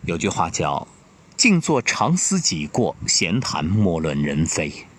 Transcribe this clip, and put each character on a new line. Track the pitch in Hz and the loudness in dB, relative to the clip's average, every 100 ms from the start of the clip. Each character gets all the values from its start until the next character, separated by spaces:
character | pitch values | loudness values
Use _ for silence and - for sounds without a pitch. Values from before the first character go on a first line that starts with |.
有 | - 85 | -4 -2
句 | 95 | -2
话 | - 85 | 0 -2
叫 | - 76 71 - - - - - - | -2 -2 -2 -6 -20 -20 -20 -20 2
“静 | 233 180 | 4 4
坐 | - 143 | 4 0
常 | - - 110 180 | 0 0 2 2
思 | - 190 | 0 0
己 | - 80 73 | 0 -4 -4
过， | - 104 - - | -2 -2 -4 -2
闲 | - 90 110 | 0 2 0
谈 | 127 - | -2 -4
莫 | 78 104 101 82 | 0 2 2 2
论 | 80 71 | 0 0
人 | 73 71 85 | -2 0 0
非”。 | - 76 - - | -2 -4 -8 -18